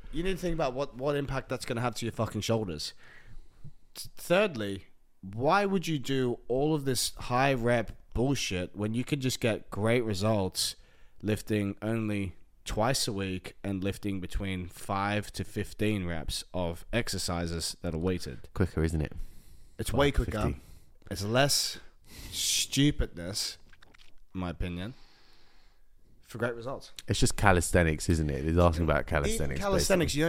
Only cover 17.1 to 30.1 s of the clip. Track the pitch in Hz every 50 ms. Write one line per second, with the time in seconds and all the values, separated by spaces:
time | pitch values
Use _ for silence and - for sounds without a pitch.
17.1 | - 92 - - 90 85 87 85 85 82 80 - - - - 87 80 80 80 92
18.1 | 92 87 - - 64 - - - - - 95 85 - 80 78 80 80 78 76 -
19.1 | - - - - - - - - - - - - - - 101 - 113 123 143 143
20.1 | - - 120 - - 107 - 143 - - - - - - - - - - - -
21.1 | 95 87 98 104 113 127 139 143 - - - - - - - - - - - -
22.1 | - - - - - - - - - - - - - 139 139 147 147 - 131 -
23.1 | - 85 85 87 110 - - - - - - - - - - - - - - -
24.1 | - - - - - 92 92 87 82 - 95 90 87 87 92 113 131 - - -
25.1 | - - - - - - - - - - - - - - - - - - - -
26.1 | - - - - - 113 117 123 117 120 113 127 139 - - - - - - -
27.1 | 127 - 135 120 - - - 104 92 87 80 - - 90 85 80 78 76 - -
28.1 | 85 80 80 73 69 65 71 80 82 87 87 87 82 85 85 78 76 69 64 -
29.1 | 85 78 71 71 - - 76 69 67 67 - - - - - - 196 180 165 143